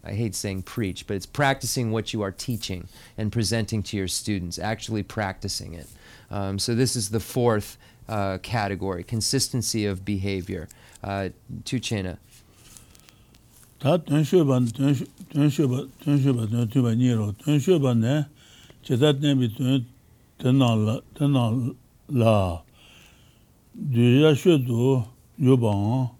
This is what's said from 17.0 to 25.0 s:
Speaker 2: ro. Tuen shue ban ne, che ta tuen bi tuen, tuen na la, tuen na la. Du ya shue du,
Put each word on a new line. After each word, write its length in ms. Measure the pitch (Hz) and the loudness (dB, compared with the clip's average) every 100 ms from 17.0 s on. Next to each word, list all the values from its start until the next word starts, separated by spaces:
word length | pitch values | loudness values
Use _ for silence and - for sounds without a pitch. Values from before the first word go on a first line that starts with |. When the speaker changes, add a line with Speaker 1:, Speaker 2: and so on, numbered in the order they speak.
| 127 | 2
Speaker 2:
ro. 180 | 117 104 | 2 -2
Tuen 280 | 101 - 147 | -4 0 0
shue 180 | 135 175 | 4 2
ban 220 | 135 117 | 4 2
ne, 240 | 110 147 143 - - - - - | 2 0 -2 -10 -20 -20 -20 -20
che 140 | - 123 | -4 2
ta 160 | 151 | 4
tuen 260 | 139 147 139 | 4 2 2
bi 80 | 123 | 0
tuen, 380 | 104 127 135 120 - _ _ _ _ | 0 0 0 0 -14 _ _ _ _
tuen 200 | 127 135 | 2 4
na 160 | 123 | 4
la, 260 | 113 107 - - - | 4 0 -2 -8 -2
tuen 160 | 143 | 0
na 420 | 135 120 120 120 - _ _ - | 2 2 0 -4 -8 _ _ -4
la. 520 | 135 113 107 95 85 - _ - - - _ _ _ _ _ _ | 4 4 4 2 -4 -12 _ -20 -20 -20 _ _ _ _ _ _
Du 280 | - 151 117 | -10 -2 4
ya 320 | 120 127 156 | 6 8 6
shue 240 | 139 185 160 | 6 4 4
du, 480 | 123 117 127 135 | 2 0 2 2